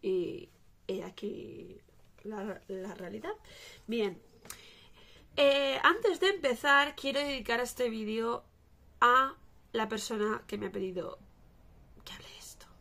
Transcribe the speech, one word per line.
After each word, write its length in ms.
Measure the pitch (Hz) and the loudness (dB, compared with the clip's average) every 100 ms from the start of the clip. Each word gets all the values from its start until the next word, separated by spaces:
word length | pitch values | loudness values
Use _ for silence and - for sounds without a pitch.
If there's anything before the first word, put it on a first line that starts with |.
y 480 | - 185 165 165 - - - - - | 0 0 0 -6 -14 -20 -20 -20 -8
he 160 | 190 | -8
aquí 720 | 180 190 208 - - - 175 - _ - - - | -8 -8 -8 -8 -12 -14 -16 -20 _ -20 -20 -16
la, 360 | 202 214 202 190 - | -10 -8 -8 -10 -10
la 280 | 190 190 - | -10 -8 -10
realidad. 380 | 180 214 320 427 - - - - - | -10 -10 -8 -10 -12 -20 -20 -18 -4
Bien. 340 | 226 208 170 - - - - - - - - - - - - | 0 0 -2 -18 -20 -20 -18 -20 -20 -20 -20 -20 -20 -8 4
Eh, 420 | 285 277 277 269 | 4 6 2 4
antes 360 | - 381 453 349 | 4 4 2 2
de 100 | 370 | 2
empezar, 680 | 392 285 233 294 277 285 - | 2 0 0 6 6 6 0
quiero 240 | 277 269 | -2 0
dedicar 400 | 285 269 214 233 | 0 -4 0 0
este 320 | 247 - 247 | 0 0 -2
vídeo 520 | 220 214 220 226 233 - _ - - - - | 0 -2 -2 -2 -4 -8 _ -20 -20 -20 4
a 340 | 240 247 269 - - - - | 6 8 4 -2 -20 -20 -8
la 160 | 226 214 | -4 -2
persona 540 | 220 - 220 208 214 - | -4 -4 -2 0 -2 -6
que 100 | 208 | -8
me 100 | 202 | -6
ha 40 | |
pedido 480 | 196 190 180 160 - - - - - - - - - | -4 -4 -4 -8 -10 -20 -20 -20 -20 -20 -20 -20 -20
que 100 | - | -16
hable 160 | - - | -16 -16
de 100 | - | -18
esto 260 | - - - - | -18 -20 -20 -20